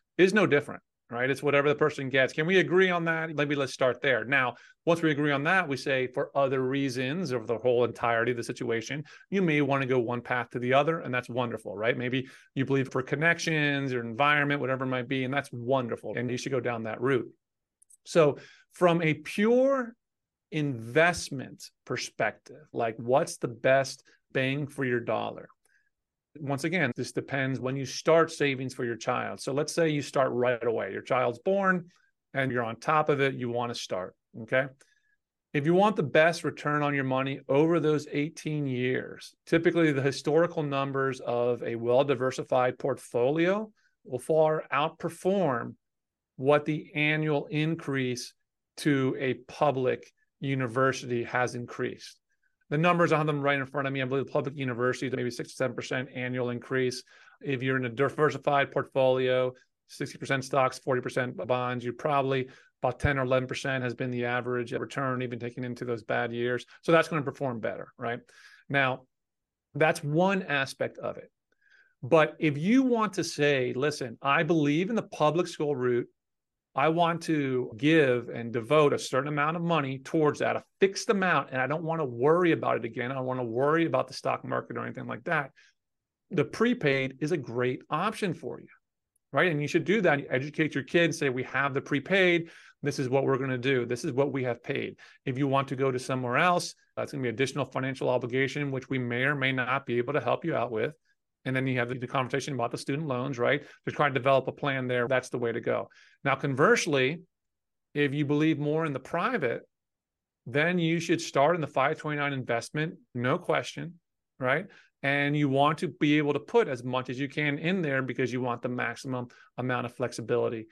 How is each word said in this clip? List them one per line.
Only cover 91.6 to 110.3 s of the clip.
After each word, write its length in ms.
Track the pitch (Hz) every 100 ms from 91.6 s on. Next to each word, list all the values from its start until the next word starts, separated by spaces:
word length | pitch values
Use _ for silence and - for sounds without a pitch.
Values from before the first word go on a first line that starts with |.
| 139 135
the 60 |
prepaid. 680 | - 143 - 196 180 170 170 - - _
This 160 | 143 139
is 100 | 127
what 160 | 135
we're 140 | 135 135
gonna 180 | 135 127
do. 300 | 127 131 120
This 180 | 123
is 80 | 170
what 220 | 127 143
we 100 | 131 127
have 180 | 117
paid. 340 | - 135 107 - - - -
If 120 | 127
you 100 | 139
want 200 | 135 135
to 80 | 131
go 160 | 135
to 80 | 127
somewhere 380 | 127 127 123 127
else, 360 | 175 175 170 - _ -
that's 140 | 113
gonna 100 | 143
be 80 | 123
additional 360 | 110 135 147 131
financial 440 | 131 131 131 139
obligation, 640 | 123 120 127 135 147 143
which 180 | 135 -
we 80 | 131
may 280 | 120 120 135
or 100 | 143
may 160 | 131
not 340 | 131 123 135 -
be 140 | 120
able 140 | 120
to 80 | 143
help 220 | 123 127
you 120 | 165 123
out 160 | 123
with." 240 | 110 131 - _ _ _ _ 135
And 80 |
then 140 | 131 131
you 100 | 127
have 120 | 120
the, 60 | 127
the 120 | 120
conversation 460 | 135 120 139 139
about 180 | 127 117
the 60 | 139
student 280 | - 139 160
loans, 320 | 123 135 120
right? 240 | 120 143 - - -
To 60 |
try 160 | - 147
to 60 |
develop 340 | 131 131 135 127
a 60 |
plan 340 | - 143 135 127
there, 220 | 123 120
that's 180 | 127 -
the 100 | 123
way 140 | 117
to 80 | 117
go. 300 | 123 113 - - - _
Now, 120 | 139 135
conversely, 880 | 143 127 180 233 175 139 131 170 - _ _ _ _ _ _
if 200 | 147 143
you 100 | 143
believe 360 | 143 147 156 139
more 260 | 147 156 160
in 80 |
the 60 | 127
private, 600 | - 170 214 240 131 - - _ _ _ _ _ _